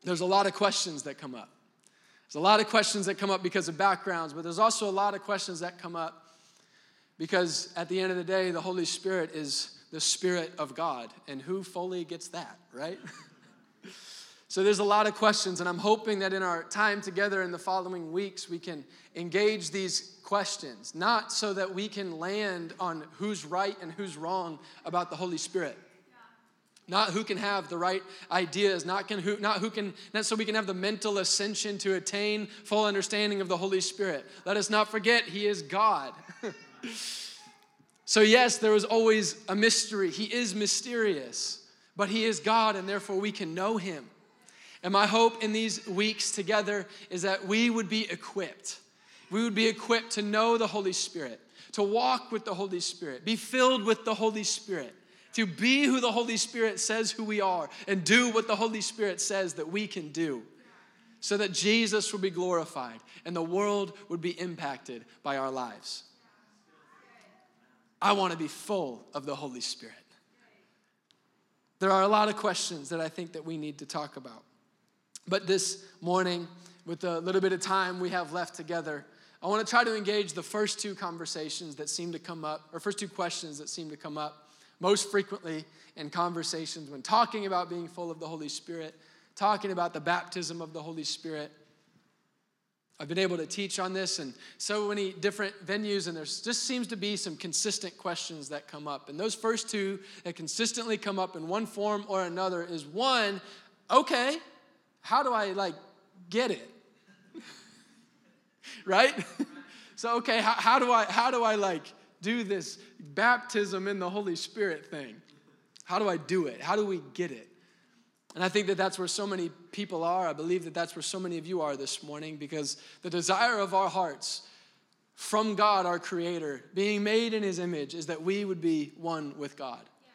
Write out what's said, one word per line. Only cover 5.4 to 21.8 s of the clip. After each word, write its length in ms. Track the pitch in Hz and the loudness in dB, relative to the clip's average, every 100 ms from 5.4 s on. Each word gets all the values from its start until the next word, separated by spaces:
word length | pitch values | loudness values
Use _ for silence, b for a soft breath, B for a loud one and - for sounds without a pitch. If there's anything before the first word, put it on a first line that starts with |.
| 190 170 | -4 -6
that 180 | 175 175 | -8 -8
come 180 | 175 170 | -10 -6
up 300 | 165 - b b b b b b b b b - | -6 -8 b b b b b b b b b -10
because 560 | 165 190 175 147 - | 0 2 2 0 -4
at 140 | - 175 | -6 -2
the 100 | 185 | 0
end 120 | 185 | 0
of 80 | 180 | -2
the 40 | |
day, 280 | 170 190 185 | 0 0 2
the 100 | 165 | 0
Holy 240 | 170 180 | -2 -2
Spirit 500 | 165 - 190 185 160 | -2 -2 -2 0 -2
is 440 | 156 147 131 - B - | -4 -4 -4 -6 B -14
the 80 | 160 | -2
Spirit 520 | - - 185 180 165 175 | 0 2 2 0 -2 -4
of 160 | 147 | -6
God. 340 | 127 165 127 113 - - | -2 -2 -2 -8 -14 -12
And 140 | 135 | -12
who 240 | 170 190 | -6 -6
fully 400 | 185 180 185 185 | -6 -8 -6 -6
gets 240 | 160 170 - | -8 -10 -10
that, 300 | - 127 104 _ | -10 -12 -16 _
right? 240 | 120 156 190 | -10 -8 -8
<laughs> 40 | - - - - - _ _ _ 190 B B B B B _ | -14 -18 -20 -20 -20 _ _ _ -20 B B B B B _
So 120 | - | 4
there's 160 | 196 202 | 6 6
a 60 | |
lot 220 | 202 208 214 | 6 6 6
of 80 | |
questions, 460 | 208 214 214 190 180 | 6 6 6 2 -2
and 80 | 180 | -2
I'm 80 | 175 | 0
hoping 440 | 202 214 220 202 | 4 2 2 0
that 120 | 196 | 0
in 100 | 190 | 0
our 220 | 185 170 | 0 -2
time 380 | 160 208 208 202 | -2 0 2 2
together 400 | 202 180 202 196 | -2 0 0 2
in 80 | 180 | -2
the 80 | 175 | -4
following 540 | 190 190 180 185 160 | -2 -2 -2 -6 -4
weeks, 360 | 170 202 185 - | -4 -4 -6 -10
we 100 | 170 | -8
can 240 | 175 156 131 B B | -8 -10 -12 B B
engage 560 | - 170 180 208 214 165 | -10 -2 2 4 2 -2
these 460 | 196 190 - - - | -4 -2 -4 -6 -14
questions, 680 | - 202 196 - 147 110 - | -2 0 0 -4 -10 -14 -12
not 380 | 160 196 233 - | -2 2 2 0
so 200 | - 214 | -2 -2
that 220 | 196 190 | -2 -2
we 120 | 190 | -4